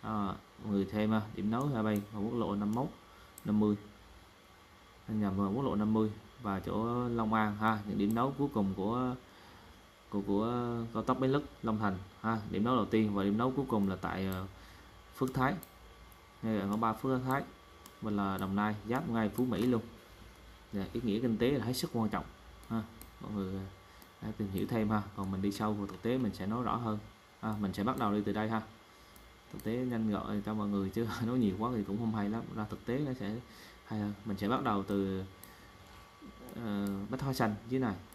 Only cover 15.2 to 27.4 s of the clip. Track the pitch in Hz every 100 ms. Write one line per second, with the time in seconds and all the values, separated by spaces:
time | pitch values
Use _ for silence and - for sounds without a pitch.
15.2 | 131 135 127 - - - - - - -
16.2 | - - 113 107 98 107 113 110 131 127
17.2 | 131 139 131 - - - - - 110 101
18.2 | 98 95 95 101 107 107 107 127 160 113
19.2 | 107 104 123 95 123 117 - - - -
20.2 | - - - - - 101 95 117 117 104
21.2 | 123 104 120 143 110 127 170 120 107 95
22.2 | - - - - - 113 110 - - -
23.2 | - 104 92 95 95 - - - - -
24.2 | 110 104 101 92 - 120 107 107 101 -
25.2 | 95 95 98 101 107 104 98 92 113 131
26.2 | 113 90 95 117 117 117 117 107 104 -
27.2 | - -